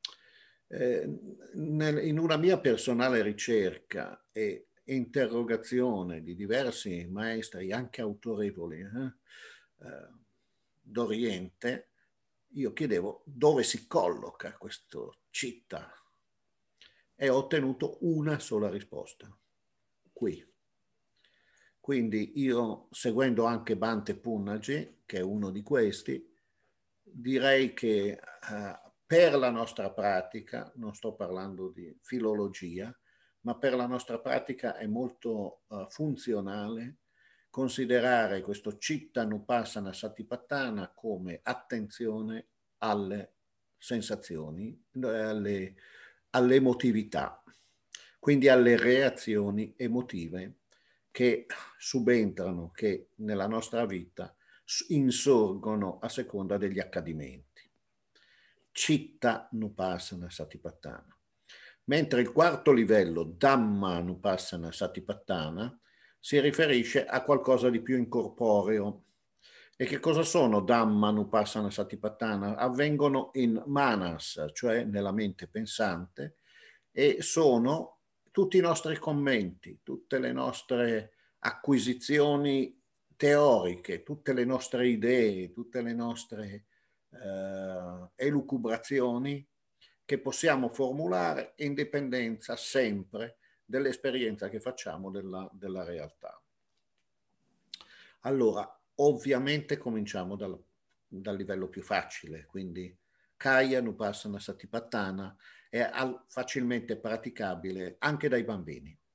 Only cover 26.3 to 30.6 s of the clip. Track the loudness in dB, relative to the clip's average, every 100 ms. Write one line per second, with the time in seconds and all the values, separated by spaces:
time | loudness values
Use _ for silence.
26.3 | _ _ _ _ _ _ _ _ -12 -2
27.3 | 2 6 6 4 0 0 2 0 -4 -12
28.3 | -16 -10 -8 -8 -12 -18 _ 2 6 8
29.3 | 6 2 0 -4 -4 -6 -2 0 0 -2
30.3 | -10 -12 -12